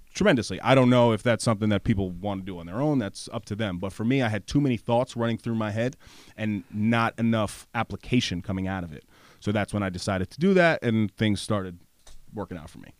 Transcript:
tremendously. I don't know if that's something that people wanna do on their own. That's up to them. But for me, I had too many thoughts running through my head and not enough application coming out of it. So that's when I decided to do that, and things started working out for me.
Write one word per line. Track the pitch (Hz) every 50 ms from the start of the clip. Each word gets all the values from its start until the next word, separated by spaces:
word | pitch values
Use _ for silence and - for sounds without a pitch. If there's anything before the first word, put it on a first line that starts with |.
| - - - -
tremendously. | 185 208 165 120 101 - 95 -
I | - 120 135
don't | 135 127 123
know | 127 123 120 117
if | 110 104
that's | - 123 113 - -
something | 123 110 98 110 107
that | 104 98 -
people | - 110 98 98 92
wanna | 87 87 98 104 98 95
do | 92 98 92 85
on | 85
their | 87 90 120
own. | 143 151 147 131
That's | 101 - - - - -
up | 110 117 -
to | - 107
them. | 104 117 98 90 87
But | 98 95
for | - - 107
me, | 117 135 139
I | 123 110
had | 107 98 -
too | - - 143
many | 143 131 120
thoughts | 101 - - 117 120 127 - -
running | 117 117 117 113 -
through | - 120 113
my | 110 107 107
head | 101 113 120 156 147 - - - - - - - -
and | - 110 107 104 98 - -
not | - 107 104 113 117 117 113 110 - -
enough | 117 113 113 110 104 - - - - _ -
application | 117 113 - 104 - - - 131 127 - - 92 87
coming | - - 95 95 95 95
out | 95 95 87
of | 82
it. | 73 - - _ _ _ _ - - _
So | - 104
that's | 104 107 98 -
when | - 104
I | 101 92
decided | 90 87 - 107 98 92 92 -
to | - -
do | 170 196 190
that, | 180 170 165 151 -
and | - 120 110 110 107 101 -
things | - 113 107 101 -
started | - - 110 101 95 92 90 87 _ _ _ _ _ - - - - - -
working | 107 95 - 92 82
out | 73 -
for | - 53
me. | 50 - -